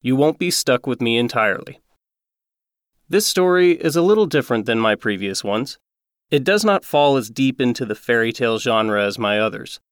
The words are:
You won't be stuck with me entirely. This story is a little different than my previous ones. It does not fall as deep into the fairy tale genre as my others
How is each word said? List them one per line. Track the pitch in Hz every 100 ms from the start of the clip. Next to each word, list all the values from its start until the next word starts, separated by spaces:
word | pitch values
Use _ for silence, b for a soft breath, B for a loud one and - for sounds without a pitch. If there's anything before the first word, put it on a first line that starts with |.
You | 120 131
won't | 147 156
be | 180
stuck | 170 - 123 -
with | 120
me | 117 117
entirely. | 120 120 107 95 - - _ _ _ _ _ _ _ _ _ _ _ _ _
This | 185 208
story | - 185 180 180
is | 170 165
a | 151
little | 170 214
different | 202 156 123 117
than | 104 117
my | 113
previous | 104 107 98 98 95
ones. | 104 104 139 - _ _ _ _ _
It | 147
does | 135 208
not | 214 196
fall | - 147 143 135
as | 113
deep | 113 135 127
into | 127 117
the | 120
fairy | 104 - 117 113
tale | 113 120 110
genre | 120 113 110 104
as | 101 98
my | 107 104
others | 107 104 - - _